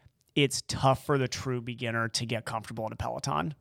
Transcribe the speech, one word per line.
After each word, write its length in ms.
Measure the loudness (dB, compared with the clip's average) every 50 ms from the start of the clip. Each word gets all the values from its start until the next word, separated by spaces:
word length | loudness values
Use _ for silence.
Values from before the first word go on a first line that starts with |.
| _ _ _ _ _ _ 2
it's 300 | 4 4 4 2 0 -4
tough 380 | -4 -2 4 4 4 4 4 2
for 120 | 2 2 2
the 80 | 2
true 340 | 0 -2 -4 -2 -2 -2 -2
beginner 460 | -2 -6 -6 -4 -4 -2 0 0 0
to 180 | 0 0 -2 -2
get 200 | -2 -2 -4 -2
comfortable 420 | -4 -4 -4 -4 -6 -6 -4 -4
in 60 | -4 -4
a 20 |
peloton 580 | -4 -4 -4 -4 -4 -4 -2 0 0 0 -2 -4 -8